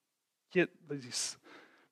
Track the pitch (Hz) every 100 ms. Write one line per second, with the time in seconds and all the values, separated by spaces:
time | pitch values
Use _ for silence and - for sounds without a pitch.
0 | _ _ _ _ - 180 165 - 156 143
1 | 123 - - - - - - - -